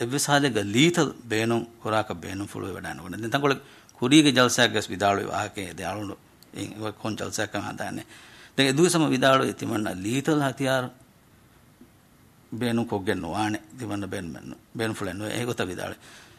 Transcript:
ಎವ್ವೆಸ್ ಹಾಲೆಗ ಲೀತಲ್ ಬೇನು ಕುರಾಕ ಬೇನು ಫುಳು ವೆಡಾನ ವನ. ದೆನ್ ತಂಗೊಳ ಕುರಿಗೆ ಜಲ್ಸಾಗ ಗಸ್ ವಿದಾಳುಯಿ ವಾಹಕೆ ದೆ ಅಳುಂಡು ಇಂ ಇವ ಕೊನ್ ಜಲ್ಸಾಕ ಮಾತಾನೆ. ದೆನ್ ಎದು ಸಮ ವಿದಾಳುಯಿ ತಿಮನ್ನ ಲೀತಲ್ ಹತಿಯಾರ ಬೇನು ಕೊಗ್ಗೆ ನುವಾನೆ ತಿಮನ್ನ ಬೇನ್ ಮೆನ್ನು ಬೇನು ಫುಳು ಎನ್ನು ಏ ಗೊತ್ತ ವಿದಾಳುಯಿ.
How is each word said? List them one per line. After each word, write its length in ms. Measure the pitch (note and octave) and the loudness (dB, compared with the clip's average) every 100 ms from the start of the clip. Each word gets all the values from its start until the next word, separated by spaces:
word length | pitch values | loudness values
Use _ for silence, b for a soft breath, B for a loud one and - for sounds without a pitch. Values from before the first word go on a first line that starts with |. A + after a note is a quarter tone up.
ಎವ್ವೆಸ್ 300 | A#2+ C#3+ D3 | -2 0 2
ಹಾಲೆಗ 280 | C#3+ C#3 A2 | 4 4 0
ಲೀತಲ್ 560 | G2+ A2+ E3 E3+ C#3 - A#2 | 2 4 4 4 0 -2 -4
ಬೇನು 380 | G#2+ A2+ A2+ - - | 0 2 0 -2 -8
ಕುರಾಕ 300 | A2 A2 G#2 | -2 0 -2
ಬೇನು 340 | F2+ F#2 F#2+ G2+ | -6 -8 -10 -10
ಫುಳು 200 | G#2 G2 | -8 -10
ವೆಡಾನ 340 | F#2 E2 - | -8 -10 -10
ವನ. 140 | F2+ | -10
ದೆನ್ 180 | F#2+ A2+ | -8 -4
ತಂಗೊಳ 200 | C#3 C#3+ - B B B | 0 0 -2 B B B
ಕುರಿಗೆ 400 | - B2 D#3 D3 | -4 6 8 8
ಜಲ್ಸಾಗ 440 | B2+ B2 - A#2 G#2+ | 6 4 6 4 2
ಗಸ್ 140 | - | -4
ವಿದಾಳುಯಿ 360 | F#2+ G2+ G2+ G#2 | 0 2 2 0
ವಾಹಕೆ 460 | F#2+ G#2 G2+ F2+ E2+ | -4 -4 -8 -10 -8
ದೆ 40 | |
ಅಳುಂಡು 360 | F2 G2+ G2+ F#2+ - _ - | -8 -6 -8 -12 -18 _ -16
ಇಂ 180 | - G2 | -10 -10
ಇವ 180 | G#2+ G#2+ | -8 -10
ಕೊನ್ 280 | - A2+ G2 | -6 -8 -6
ಜಲ್ಸಾಕ 380 | G2 - G2+ G2+ | -6 -4 -4 -4
ಮಾತಾನೆ. 720 | G#2 G2+ G2 - - B B B B - | -6 -8 -8 -8 -12 B B B B 2
ದೆನ್ 100 | C3+ | 2
ಎದು 200 | C#3 F3 | 6 4
ಸಮ 160 | E3+ | 4
ವಿದಾಳುಯಿ 480 | C#3+ C3 C3+ C3+ B2+ | 2 4 6 6 4
ತಿಮನ್ನ 360 | - G#2+ G#2+ G2 | -2 -4 -2 -2
ಲೀತಲ್ 520 | F#2 G2+ C3+ D3 D3+ | -4 -2 0 2 2
ಹತಿಯಾರ 420 | C#3 B2 C3 C3 B2 - - _ _ - _ _ _ _ - _ _ _ - _ _ | 0 0 0 0 -2 -10 -20 _ _ -20 _ _ _ _ -20 _ _ _ -20 _ _
ಬೇನು 300 | A2+ A#2+ A#2 | -6 -2 0
ಕೊಗ್ಗೆ 300 | A2+ G2+ F#2 | 0 -2 -2
ನುವಾನೆ 640 | F#2 E2 G2 G#2+ G#2+ - B2+ | -2 -2 -2 -2 -4 -8 -12
ತಿಮನ್ನ 260 | G#2+ G2+ | -8 -6
ಬೇನ್ 280 | F#2+ G2+ E2 | -6 -8 -8
ಮೆನ್ನು 240 | A#1 C2 - _ A#2+ | -10 -14 -16 _ -6
ಬೇನು 180 | A2 | -4
ಫುಳು 160 | A2 F#2+ | -4 -6
ಎನ್ನು 200 | F#2+ G#2+ | -6 -6
ಏ 140 | A#2 | -4
ಗೊತ್ತ 160 | B2 A2+ | -4 -4
ವಿದಾಳುಯಿ. 400 | F#2 F#2+ F#2+ - B B B | -4 -4 -8 -10 B B B